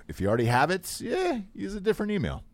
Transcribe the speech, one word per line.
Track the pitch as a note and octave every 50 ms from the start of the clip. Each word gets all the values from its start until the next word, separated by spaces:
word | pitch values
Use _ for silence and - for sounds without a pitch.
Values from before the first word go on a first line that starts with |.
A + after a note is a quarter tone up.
| - -
If | - -
you | F#2 G2
already | A2 A#2+ A#2+
have | A2+ A#2+ B2 C#3+ D3+
it, | F#3 F#3+ F3+ - - -
yeah, | - G#3+ B3 F4+ F#4+ F4+ D4+ A#3 F#3+ G3 -
use | - G3 G3 G3
a | G#3+
different | F#3 A3 G#3 - G#3+ G#3
email. | G#3 G3 B2+ D#2 C2+ - - -